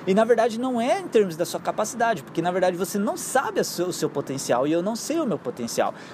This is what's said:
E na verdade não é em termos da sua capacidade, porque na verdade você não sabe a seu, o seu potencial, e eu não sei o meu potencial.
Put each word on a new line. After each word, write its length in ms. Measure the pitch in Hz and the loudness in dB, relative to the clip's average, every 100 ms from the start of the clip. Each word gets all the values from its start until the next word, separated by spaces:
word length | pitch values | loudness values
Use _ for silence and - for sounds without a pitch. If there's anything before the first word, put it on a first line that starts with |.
| - | 2
E 80 | |
na 120 | 196 226 | 4 6
verdade 340 | 226 233 220 | 6 4 0
não 200 | 262 240 | -2 0
é 200 | 247 381 | 0 0
em 80 | 349 | 2
termos 300 | 226 190 160 | 2 2 0
da 80 | 170 | -4
sua 140 | 170 | -2
capacidade, 640 | 175 185 214 233 233 175 | -4 -2 -4 0 0 0
porque 200 | - 165 | -4 -2
na 100 | 170 | 0
verdade 240 | 185 185 175 | 2 2 2
você 240 | 190 202 | -2 0
não 160 | 220 330 | -2 -2
sabe 460 | - 262 220 262 | 0 0 0 0
a 20 | |
seu, 240 | 170 - 180 | -2 0 -2
o 60 | |
seu 160 | - 147 | -2 -2
potencial, 580 | 143 135 131 - 120 147 | -2 -4 -6 0 2 2
e 60 | |
eu 100 | 170 | 2
não 120 | 185 226 | 0 -4
sei 240 | - 330 | -2 -2
o 60 | 269 | 0
meu 140 | 143 | -2
potencial. 540 | 123 - 117 - 104 - - | -4 -6 -4 0 0 -2 -14